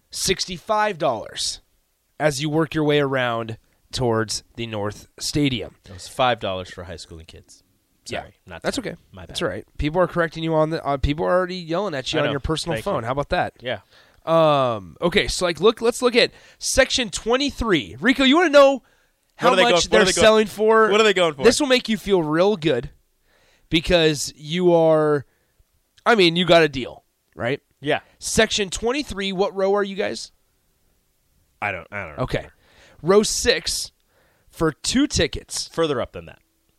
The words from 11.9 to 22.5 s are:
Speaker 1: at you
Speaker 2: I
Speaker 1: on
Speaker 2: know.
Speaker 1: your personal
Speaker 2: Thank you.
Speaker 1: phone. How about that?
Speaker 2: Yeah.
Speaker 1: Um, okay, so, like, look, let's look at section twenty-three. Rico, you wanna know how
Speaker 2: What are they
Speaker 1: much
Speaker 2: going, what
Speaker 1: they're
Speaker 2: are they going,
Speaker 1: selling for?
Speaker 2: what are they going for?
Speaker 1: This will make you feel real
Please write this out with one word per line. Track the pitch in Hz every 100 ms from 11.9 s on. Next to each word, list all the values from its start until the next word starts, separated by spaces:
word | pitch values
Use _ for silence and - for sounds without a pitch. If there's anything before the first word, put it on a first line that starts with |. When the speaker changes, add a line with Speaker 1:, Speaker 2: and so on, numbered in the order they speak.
Speaker 1:
at | 143 123
you | 156
Speaker 2:
I |
Speaker 1:
on | 147
Speaker 2:
know. |
Speaker 1:
your | 139
personal | - 156 - 110
Speaker 2:
Thank | 196
you. |
Speaker 1:
phone. | 156
How | 117
about | 139 143
that? | 180 107 -
Speaker 2:
Yeah. | 123 107 - _ _ _
Speaker 1:
Um, | - 165 160 143 127 110 87 -
okay, | 170 190 123
so, | -
like, | 180 160
look, | 202 247
let's | 226 -
look | 247 233
at | 170 - - _
section | - - 277 - 226
twenty-three. | - 220 254 285 - 226 165 92 120
Rico, | 202 269
you | 262 311
wanna | 349
know | 285 277 269 - _ _ _ _ -
how | -
Speaker 2:
What |
are | 190
they |
Speaker 1:
much | 180
Speaker 2:
going, |
what | 170 -
Speaker 1:
they're | 214
Speaker 2:
are |
they | 185
going, | 170
Speaker 1:
selling | 220 220 220
for? | - 214 220 220
Speaker 2:
what | 208
are |
they | 220
going | 185 170
for? | 147
Speaker 1:
This | 208 254
will | 285
make | 254 -
you | 214
feel | 196 190
real | 151 156 196